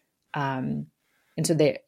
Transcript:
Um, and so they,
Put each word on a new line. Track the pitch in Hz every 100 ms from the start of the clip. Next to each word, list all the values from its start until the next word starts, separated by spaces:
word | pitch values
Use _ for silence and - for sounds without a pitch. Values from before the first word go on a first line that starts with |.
| _ _ _
Um, | 151 139 131 139 147 147 _ _ _ _ -
and | 160
so |
they, | 156 147 -